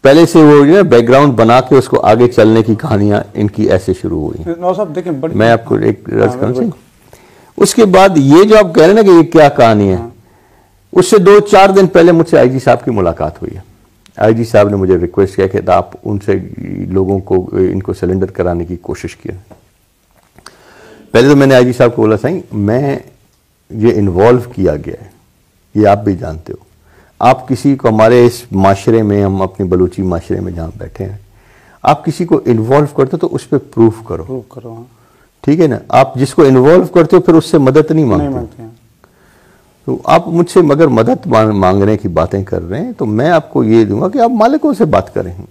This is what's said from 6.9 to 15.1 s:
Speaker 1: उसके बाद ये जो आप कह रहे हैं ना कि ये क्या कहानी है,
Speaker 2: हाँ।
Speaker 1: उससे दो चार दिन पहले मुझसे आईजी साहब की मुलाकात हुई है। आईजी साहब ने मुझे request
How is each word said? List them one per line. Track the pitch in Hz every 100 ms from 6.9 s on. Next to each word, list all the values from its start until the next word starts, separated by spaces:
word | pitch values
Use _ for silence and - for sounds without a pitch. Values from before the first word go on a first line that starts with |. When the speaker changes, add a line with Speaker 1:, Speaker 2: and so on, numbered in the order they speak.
| _ _ - _ _ _ -
Speaker 1:
उसके | 196 -
बाद | 214 185 196 165
ये | 135 151
जो | 208 214
आप | 196
कह | 160
रहे | 156
हैं |
ना | 214
कि | 202
ये | 170
क्या | 151 160 147
कहानी | - 117 107 98
है, | 92
Speaker 2:
हाँ। | 117 - _ _ _ _ _ _ _
Speaker 1:
उससे | 180 180 214
दो | 185 208
चार | 208 202 196
दिन | 190 190
पहले | 175 170
मुझसे | 165 160 160
आईजी | 127 131
साहब | 131 117
की | -
मुलाकात | 110 87 80 78 -
हुई | -
है। | 92 - _ _ _ _ -
आईजी | 107 113
साहब | 113 110 101
ने | 101
मुझे | 95 90
request | 87